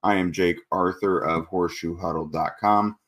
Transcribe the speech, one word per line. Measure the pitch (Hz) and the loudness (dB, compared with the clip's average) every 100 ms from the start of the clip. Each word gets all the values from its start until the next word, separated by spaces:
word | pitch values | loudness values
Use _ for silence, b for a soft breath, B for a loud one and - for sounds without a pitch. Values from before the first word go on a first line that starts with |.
I | - | 4
am | 98 90 | 2 2
Jake | 82 90 85 _ | 2 2 0 _
Arthur | 92 90 92 98 92 | 0 0 0 0 0
of | 76 82 82 | 0 -2 -2
horseshoe | 92 87 - 82 85 | -2 -2 -4 -8 -6
huddle | 90 80 78 | -6 -4 -6
dot | 80 78 - | -4 -4 -2
com. | 104 104 104 104 | 2 2 2 -6